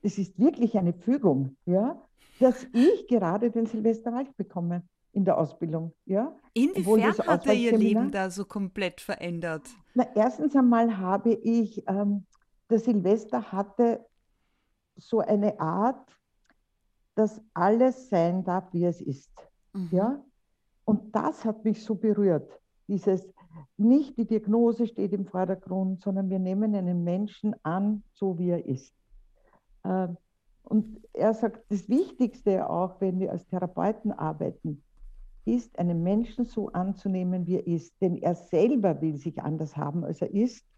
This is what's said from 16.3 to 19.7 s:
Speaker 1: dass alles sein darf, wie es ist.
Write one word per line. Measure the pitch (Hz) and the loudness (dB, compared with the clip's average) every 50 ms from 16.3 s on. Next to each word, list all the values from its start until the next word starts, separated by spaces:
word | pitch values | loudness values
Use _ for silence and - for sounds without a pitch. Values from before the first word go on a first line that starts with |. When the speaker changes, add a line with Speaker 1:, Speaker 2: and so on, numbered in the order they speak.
| _ _ _ _ _ _ _ _ _ _ _ _ _ _ _ _ _ | _ _ _ _ _ _ _ _ _ _ _ _ _ _ _ _ _
Speaker 1:
dass | - 214 208 214 - - _ _ | 0 0 0 -2 -8 -20 _ _
alles | - 175 196 214 233 254 262 254 - - - | 0 2 2 4 4 4 2 2 -2 -8 -2
sein | 208 175 165 170 175 185 175 | 0 2 2 2 0 -2 -2
darf, | 180 175 185 185 - - | -2 -2 -4 -4 -4 -2
wie | 170 175 | 0 0
es | 175 165 170 | 0 -2 -2
ist. | - - 135 135 _ _ - - - _ _ _ _ _ | -6 -8 -8 -10 _ _ -20 -20 -20 _ _ _ _ _